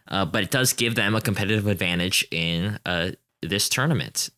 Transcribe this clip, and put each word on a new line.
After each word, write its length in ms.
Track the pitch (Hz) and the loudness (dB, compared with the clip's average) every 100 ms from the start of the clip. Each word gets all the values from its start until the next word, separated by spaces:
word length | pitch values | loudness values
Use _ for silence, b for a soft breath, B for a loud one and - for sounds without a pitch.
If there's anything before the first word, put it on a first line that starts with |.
| - | -6
Uh, 160 | - 180 | -2 0
but 180 | 113 | 0
it 80 | 98 | 0
does 220 | 135 127 | 2 2
give 220 | - 117 117 | 2 0 2
them 200 | 101 110 | 2 2
a 60 | |
competitive 460 | 117 98 101 107 101 | 0 0 2 2 2
advantage 600 | 98 92 87 87 - - | 0 0 0 0 0 -2
in, 460 | 82 82 85 98 104 - | -2 0 0 -2 -4 -2
uh, 260 | 87 90 - _ _ | 0 -2 -4 _ _
this 260 | 82 98 - | -4 0 0
tournament. 600 | - 143 127 58 - - | 0 2 0 -2 -4 -6